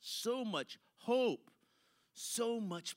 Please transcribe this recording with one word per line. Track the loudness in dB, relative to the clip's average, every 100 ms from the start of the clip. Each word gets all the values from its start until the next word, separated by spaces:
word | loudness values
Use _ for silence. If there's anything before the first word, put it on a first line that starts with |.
so | -8 -4 0 0
much | 0 -2 -4 -10 _ _
hope, | 2 4 4 2 -4 _ _ _ _ _ _
so | -12 -6 -2 0 0
much | -2 -4 -6